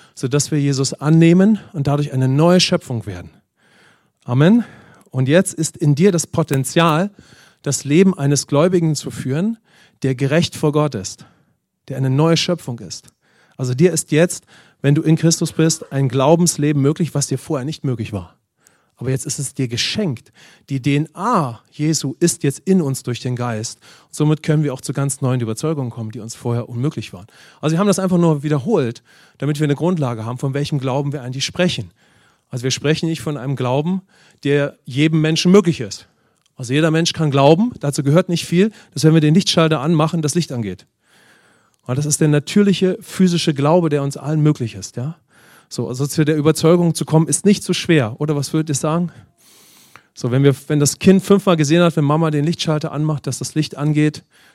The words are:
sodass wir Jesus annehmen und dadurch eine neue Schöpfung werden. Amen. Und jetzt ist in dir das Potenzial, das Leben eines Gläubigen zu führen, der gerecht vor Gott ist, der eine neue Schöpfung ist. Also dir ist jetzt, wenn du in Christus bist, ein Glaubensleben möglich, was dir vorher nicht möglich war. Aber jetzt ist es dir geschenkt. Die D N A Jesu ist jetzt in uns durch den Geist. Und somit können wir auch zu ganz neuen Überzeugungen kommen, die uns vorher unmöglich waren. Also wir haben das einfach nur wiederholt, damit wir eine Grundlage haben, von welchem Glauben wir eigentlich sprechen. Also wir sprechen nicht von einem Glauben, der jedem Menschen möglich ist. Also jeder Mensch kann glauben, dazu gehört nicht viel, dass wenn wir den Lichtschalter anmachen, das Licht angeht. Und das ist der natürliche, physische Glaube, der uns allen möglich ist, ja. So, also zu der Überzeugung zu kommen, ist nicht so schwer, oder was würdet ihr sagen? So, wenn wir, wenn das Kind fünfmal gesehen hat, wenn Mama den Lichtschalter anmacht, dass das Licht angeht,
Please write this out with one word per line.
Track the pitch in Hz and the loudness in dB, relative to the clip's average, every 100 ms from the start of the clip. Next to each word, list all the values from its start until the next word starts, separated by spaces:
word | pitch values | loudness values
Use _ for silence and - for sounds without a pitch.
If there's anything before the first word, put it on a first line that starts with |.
| _ | _
sodass | - 123 143 - | -10 -2 -2 0
wir | 151 | -2
Jesus | 143 135 135 | 0 -2 -4
annehmen | - 143 165 165 175 202 208 - | -2 2 6 6 6 4 2 -4
und | 156 139 | -4 -2
dadurch | 147 143 | -2 -2
eine | 131 131 | -2 0
neue | 135 170 180 | 4 4 4
Schöpfung | - 185 - 120 101 | 2 -2 -4 -8 -8
werden. | 87 82 - _ _ _ _ _ _ _ _ | -12 -14 -20 _ _ _ _ _ _ _ _
Amen. | - 123 165 233 - - - - _ | -2 4 6 4 0 -12 -20 -20 _
Und | 131 131 | -4 2
jetzt | 165 190 | 4 2
ist | - 156 - | -2 -6 0
in | 147 139 | 0 4
dir | 196 | 4
das | 175 - | 2 -2
Potenzial, | - 156 135 131 165 170 156 202 - - - _ _ | -4 -2 -2 0 2 2 2 -2 -8 -20 -20 _ _
das | 143 135 | -6 -6
Leben | 135 156 190 175 | 0 4 4 2
eines | 143 143 - | 0 0 0
Gläubigen | 143 180 180 165 | 0 2 2 0
zu | 147 139 | -2 -8
führen, | 120 127 143 214 226 _ _ _ _ | -8 -6 -4 -4 -6 _ _ _ _
der | 131 | -4
gerecht | 127 135 156 170 | -2 0 0 0
vor | - 151 | -2 -2
Gott | 147 147 | 0 -2
ist, | 113 95 - - _ _ _ _ _ - | -4 -10 -14 -20 _ _ _ _ _ -12
der | 135 | -4
eine | 135 | -2
neue | 135 165 165 | 2 2 2
Schöpfung | - 175 - 120 | 0 -4 -8 -12
ist. | 90 - - _ _ _ _ - | -14 -18 -20 _ _ _ _ -8
Also | 127 | -4
dir | 127 170 | 2 2
ist | 165 - | 2 0
jetzt, | 147 180 - - - _ _ | 2 2 -2 -16 -20 _ _
wenn | 139 | 0
du | 147 | 2
in | 160 160 | 2 2
Christus | 160 165 165 | 2 0 -2
bist, | - 160 - - | 0 0 -2 -6
ein | 135 135 | -4 -2
Glaubensleben | 131 135 170 175 - 147 147 | 2 4 4 2 0 0 2
möglich, | 135 - 160 | 0 0 -4
was | 143 - | -4 -4
dir | 135 | -6
vorher | - 147 | -4 -6
nicht | 131 156 | -6 -6
möglich | 143 113 104 | -6 -4 -6
war. | 104 85 _ _ _ _ _ _ _ | -8 -12 _ _ _ _ _ _ _
Aber | 120 | -4
jetzt | 131 151 | -4 -6
ist | - | -8
es | 139 | -8
dir | - 127 | -6 -4
geschenkt. | 117 - 214 196 117 - _ - _ - | -4 -4 -4 -4 -6 -12 _ -20 _ -8
Die | 135 | -4
D | 143 143 | 0 0
N | 160 | -2
A | - 208 226 135 110 _ | -4 -2 0 -2 -8 _
Jesu | - 151 156 131 - | -4 -2 -2 -6 0
ist | 170 - | -2 0
jetzt | 143 - | -4 -4
in | - 190 | 0 0
uns | 143 131 | 0 -4
durch | - 117 | -6 -8
den | 123 120 | -6 -6
Geist. | 123 110 110 - - - _ | -4 -6 -8 -14 -20 -20 _
Und | |
somit | - 151 151 | -2 0 0
können | - 151 | 0 0
wir | 147 | 0
auch | 127 | -4
zu | - | -6
ganz | 139 139 - | -4 -4 -2
neuen | 131 127 | -2 -2
Überzeugungen | 113 110 156 156 123 | -4 -4 -4 -4 -6
kommen, | 120 110 | -8 -10
die | 110 | -12
uns | 110 | -14
vorher | - 120 117 117 | -8 -4 -4 -6
unmöglich | 120 143 117 - | -6 -4 -6 -10
waren. | - - _ - _ | -16 -20 _ -20 _
Also | 151 | -2
wir | 165 | 0
haben | 208 | 0
das | 190 | 0
einfach | 190 175 | 0 2
nur | 170 147 | 2 2
wiederholt, | 147 147 135 208 120 120 _ _ _ _ | -2 -2 0 0 -2 -6 _ _ _ _
damit | 139 147 | -4 -2
wir | |
eine | 151 139 | -2 0
Grundlage | 165 180 131 113 | -2 -2 -4 -4
haben, | 110 123 | -8 -6
von | 139 | -4
welchem | 135 143 147 | -4 -4 -4
Glauben | 131 131 143 | -2 -4 -4
wir | 139 | -8
eigentlich | 123 131 | -10 -8
sprechen. | - - 180 - 90 _ _ _ _ _ _ | -6 -2 -2 -2 -10 _ _ _ _ _ _
Also | 123 | -6
wir | 127 | -4
sprechen | - 143 160 165 | -2 -2 -2 -2
nicht | 160 | -4
von | 160 147 | -6 -6
einem | 127 | -6
Glauben, | 131 127 135 160 190 - _ _ _ | -4 -2 -2 -2 -6 -8 _ _ _
der | 139 143 143 - | -2 0 0 -6
jedem | - 131 160 160 | -8 0 2 2
Menschen | 156 160 180 | 0 2 4
möglich | 190 175 - | 4 4 -2
ist. | 107 - - _ _ _ _ - | -8 -14 -18 _ _ _ _ -14
Also | 120 | -4
jeder | 143 160 | 0 2
Mensch | 160 170 | 0 -2
kann | - 156 | -2 0
glauben, | 139 139 165 240 - | 4 6 6 2 -4
dazu | 147 139 | -4 -2
gehört | 139 160 180 | 2 2 2
nicht | 170 - | -4 0
viel, | 170 214 - _ | 2 2 -2 _
dass | 135 | 0
wenn | 156 | 4
wir | 160 | 6
den | 156 | 6
Lichtschalter | 165 - - 160 151 | 4 4 2 2 0
anmachen, | 143 165 160 170 | 0 0 0 -2
das | 147 | -2
Licht | 175 156 | -4 -4
angeht. | 123 104 92 _ _ _ _ _ _ _ _ _ _ | -6 -8 -10 _ _ _ _ _ _ _ _ _ _
Und | - 127 | -6 -4
das | |
ist | 151 143 | -2 0
der | 156 | 2
natürliche, | 147 - 208 202 180 185 185 | 2 2 2 4 2 0 -2
physische | - - 185 170 - | -6 2 2 2 0
Glaube, | 135 143 175 165 | 0 2 2 2
der | 147 | 0
uns | 139 - | -2 -6
allen | 139 156 | -4 2
möglich | 151 151 117 | 2 2 -4
ist, | 101 - - | -8 -12 -10
ja. | 135 - _ _ _ - _ | -10 -10 _ _ _ -20 _
So, | - - | -8 -6
also | 123 143 | -4 -2
zu | - | 0
der | 151 156 | 0 2
Überzeugung | 147 156 160 175 175 | 2 4 4 4 2
zu | 156 | 0
kommen, | 151 160 151 | 2 2 2
ist | 143 | 2
nicht | 196 202 | 2 2
so | - | 0
schwer, | 175 - 156 110 120 | -4 2 2 2 -2
oder | 151 | -4
was | 143 139 | -2 -2
würdet | 160 156 | -4 -2
ihr | |
sagen? | 139 156 165 175 - - _ _ _ _ _ _ - _ | -4 -2 -2 -4 -8 -20 _ _ _ _ _ _ -20 _
So, | - 123 | -8 -2
wenn | 127 | 2
wir, | 139 131 - | 2 2 -2
wenn | 151 | 0
das | 143 - | 0 2
Kind | 202 190 | 4 4
fünfmal | - 196 196 165 | 4 2 4 2
gesehen | 143 170 | 2 4
hat, | 170 160 | 2 2
wenn | |
Mama | 143 156 165 | 0 2 0
den | 151 151 | 0 -2
Lichtschalter | 170 - 151 156 | -2 -4 -4 -4
anmacht, | 135 156 151 - | -4 -4 -4 -6
dass | 127 | -8
das | - | -6
Licht | 156 151 - | -4 -4 -4
angeht, | 151 147 151 151 - _ _ | -2 2 0 -2 -14 _ _